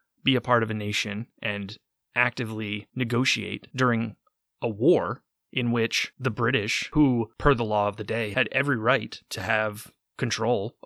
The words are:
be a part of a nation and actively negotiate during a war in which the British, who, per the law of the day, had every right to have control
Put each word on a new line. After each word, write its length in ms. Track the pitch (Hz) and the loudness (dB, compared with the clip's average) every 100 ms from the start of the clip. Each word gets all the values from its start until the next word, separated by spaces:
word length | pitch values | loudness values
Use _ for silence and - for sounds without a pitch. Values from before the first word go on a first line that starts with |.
| _ _ | _ _
be 140 | 139 127 | 0 0
a 40 | |
part 220 | 123 120 | 2 2
of 80 | 110 | 2
a 40 | |
nation 520 | 107 104 104 107 104 110 _ | -2 -4 -4 -4 -6 -8 _
and 340 | 110 104 98 - _ _ _ | -6 -6 -8 -12 _ _ _
actively 720 | 123 123 - 113 107 104 104 - | -2 -2 -2 -6 -6 -6 -6 -8
negotiate 720 | 127 120 120 131 - 95 98 - | -6 0 2 2 0 -4 -8 -10
during 420 | 131 127 113 113 - _ _ _ _ | 0 2 2 -2 -8 _ _ _ _
a 80 | 120 | -6
war 540 | 101 131 151 90 117 _ _ _ | 2 4 4 2 -6 _ _ _
in 200 | - 120 | -2 0
which 400 | 117 113 - - - | 0 0 -2 -4 -4
the 120 | 120 | -4
British, 580 | 107 117 127 104 - - | 0 2 2 0 -2 0
who, 380 | 151 143 120 110 - | 4 4 4 -2 2
per 160 | 147 | 2
the 100 | 123 | 4
law 240 | 110 107 104 | 2 2 2
of 80 | 101 | -2
the 80 | |
day, 260 | 104 113 107 | -4 -2 -2
had 180 | 120 123 | -2 0
every 240 | 131 143 120 | 0 0 0
right 440 | 110 131 113 - _ | 2 2 -2 -12 _
to 120 | - | -8
have 480 | 110 110 107 107 - _ _ - | -2 0 0 -6 -16 _ _ -6
control 580 | 123 - 110 113 101 - | -4 -2 0 0 -2 -6